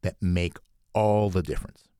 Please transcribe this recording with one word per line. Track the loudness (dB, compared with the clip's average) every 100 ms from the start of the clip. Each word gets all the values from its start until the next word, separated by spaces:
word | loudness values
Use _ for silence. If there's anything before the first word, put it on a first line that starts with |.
that | -6 -4
make | -2 0 -2 -6 _ _ _
all | 0 2 4 2
the | 0
difference. | -2 -4 -6 -14 _ _